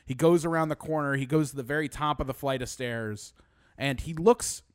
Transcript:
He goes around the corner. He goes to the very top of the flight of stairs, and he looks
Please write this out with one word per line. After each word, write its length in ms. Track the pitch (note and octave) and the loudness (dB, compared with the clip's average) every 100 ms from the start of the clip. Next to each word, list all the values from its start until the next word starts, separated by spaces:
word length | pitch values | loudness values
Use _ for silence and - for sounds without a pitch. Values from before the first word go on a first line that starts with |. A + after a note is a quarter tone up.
| - | -10
He 80 | |
goes 320 | B2+ D#3+ F3 E3 | 2 6 6 4
around 240 | E3 D#3 | 0 0
the 60 | D3 | -2
corner. 380 | D#3 D#3 C#3+ C#3 | -4 -2 0 -2
He 100 | C3 | 2
goes 240 | D#3 C#3+ | 2 0
to 80 | C#3 | -4
the 60 | |
very 260 | A#2+ D3 D3 | -4 -2 -4
top 320 | - D3+ C#3+ | -2 -2 -2
of 60 | C3+ | -4
the 60 | |
flight 280 | B2+ C#3 C3 | -4 -2 -4
of 80 | A#2+ | -4
stairs, 640 | - B2 A#2 A2 G#2 - _ _ _ _ - | -6 -6 -4 -6 -8 -12 _ _ _ _ -6
and 220 | C#3 B2+ | -4 -4
he 140 | D3+ | -6
looks 480 | D#3+ F#3 A#3+ - - _ | 2 4 4 2 -8 _